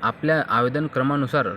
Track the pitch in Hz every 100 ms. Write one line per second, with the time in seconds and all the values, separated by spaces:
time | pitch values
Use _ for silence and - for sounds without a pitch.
0 | 110 - 151 156 - 117 123 147 156 131
1 | 135 143 127 147 107